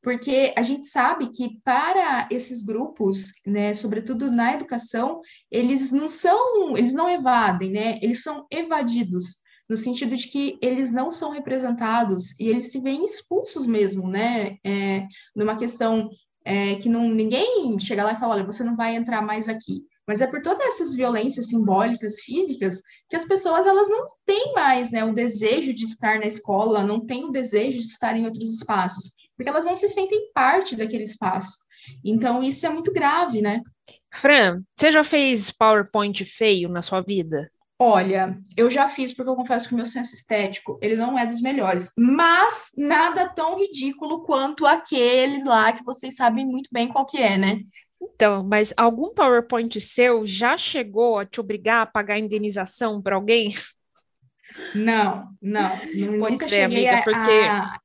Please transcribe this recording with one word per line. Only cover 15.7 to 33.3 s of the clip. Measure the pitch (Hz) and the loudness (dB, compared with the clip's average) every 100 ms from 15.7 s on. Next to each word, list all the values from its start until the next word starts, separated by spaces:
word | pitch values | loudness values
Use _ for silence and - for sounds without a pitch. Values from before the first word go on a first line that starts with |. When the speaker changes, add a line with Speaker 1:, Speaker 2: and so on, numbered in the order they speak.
| - 226 226 214 - _ _ | -2 0 0 -2 -10 _ _
Speaker 1:
é, | - 196 202 202 | -4 -2 -2 -2
que | 240 | 0
não, | 233 233 | 2 2
ninguém | 220 220 254 440 480 277 202 | 2 0 0 0 0 0 -4
chega | 190 202 | -2 -2
lá | 208 | -2
e | 226 | -2
fala, | 240 208 | -2 -2
"Olha, | |
você | 190 220 | -2 -4
não | 233 233 | -4 -2
vai | 226 | -2
entrar | 226 233 220 | -4 -4 -4
mais | 214 214 220 | -4 -6 -6
aqui." | 220 - - - _ - | -8 -8 -12 -12 _ -6
Mas | 208 | -2
é | 254 | -2
por | 285 | -2
todas | 330 381 | -4 0
essas | 539 - 302 | 0 -2 -4
violências | 262 247 226 240 269 233 | -2 -2 0 -2 -4 -2
simbólicas, | 233 202 190 233 240 214 - | 0 2 2 2 -2 -6 -8
físicas, | - 277 370 254 190 180 - _ _ | -6 -2 -2 -2 -4 -4 -12 _ _
que | 339 | -6
as | |
pessoas, | - 392 370 330 370 | 0 0 2 2 4
elas | 392 403 | 4 4
não | 440 571 _ | 0 -4 _
têm | - 403 554 | 0 0 0
mais, | 494 285 254 240 | 2 2 2 0
né, | 226 | -2
o | 220 | 0
desejo | 214 240 208 214 277 269 | 0 -2 0 0 2 0
de | 226 | -4
estar | 226 - 220 214 | -4 -2 -2 0
na | 214 | -2
escola, | - - 196 220 208 | -4 -2 0 2 2
não | 196 214 | 0 -2
têm | 226 254 | -4 -8
o | 311 | -4
desejo | 262 254 208 247 247 | -4 0 0 0 -4
de | 220 | -6
estar | - 233 226 | -4 -2 -2
em | |
outros | 226 226 226 | -2 -4 -8
espaços, | 226 - 202 180 185 - _ _ _ | -8 -2 -2 -2 -4 -10 _ _ _
porque | 254 | -4
elas | 302 | -2
não | 330 | -2
se | 381 403 | -2 -2
sentem | 392 381 415 415 | 0 -2 -2 -2
parte | - 262 359 381 226 | 0 2 2 0 -6
daquele | 220 226 | -6 -6
espaço. | 208 - 196 - - - _ _ - - | -8 -4 -4 -2 -4 -8 _ _ -20 -10
Então, | 196 220 240 247 | -2 0 2 0
isso | 262 269 | -2 -2
é | 330 | -4
muito | 320 339 | -2 -2
grave, | 370 285 320 349 | 0 2 2 0